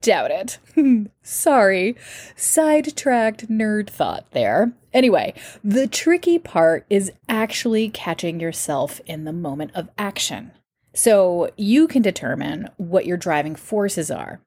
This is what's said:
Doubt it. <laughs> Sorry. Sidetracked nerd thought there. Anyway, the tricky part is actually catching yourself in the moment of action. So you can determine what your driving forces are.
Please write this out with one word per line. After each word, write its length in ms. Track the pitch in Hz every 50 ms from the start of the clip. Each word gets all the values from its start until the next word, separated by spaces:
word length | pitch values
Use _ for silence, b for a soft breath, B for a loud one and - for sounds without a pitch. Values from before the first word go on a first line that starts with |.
Doubt 300 | 311 233 202 160 117 131
it. 280 | 147 170 190 - - - _ _ _
<laughs> 340 | - 302 269 254 226 208 202 _ _ _
Sorry. 720 | - - - - 339 285 262 214 196 190 185 180 208 240 B B B B B B B B
Sidetracked 1120 | - - - - - 311 311 302 302 302 302 302 - - 277 254 240 226 220 220 220 - 214
nerd 420 | 226 220 220 208 214 208 208 202
thought 400 | - - 160 101 85 - - _
there. 420 | _ 135 117 98 107 143 214 240 240 _ _ _ _
Anyway, 420 | 254 262 254 196 156 104 - - B B B B B B
the 240 | 208 196 247 269 240
tricky 500 | - - - 320 339 349 349 359 339 339
part 480 | 339 - - 180 165 160 165 - - _
is 220 | 208 196 196 190 - _ _ -
actually 600 | 233 220 220 220 - - - 247 220 214 220 214
catching 500 | 214 - - 185 165 - - 170 165 170
yourself 640 | 165 165 160 - - - 151 135 139 147 - - -
in 180 | - 170 156 156
the 80 | 156 165
moment 400 | 175 170 147 135 147 156 - _
of 140 | - 165 - _ -
action. 540 | 208 202 196 - - - - 98 - - _ _ _ _ _ _ _ _ _
So 560 | - - 233 220 202 190 180 175 175 170 - -
you 300 | - 208 202 226 277 320
can 160 | 320 - 277 226
determine 680 | 202 180 - - 127 131 - 143 143 151 156 - - _
what 300 | _ 190 170 175 190 -
your 100 | - 175
driving 380 | 180 165 185 160 151 147 151 -
forces 560 | - - - - 208 202 202 - - 160 151
are. 300 | - 85 67 - - - _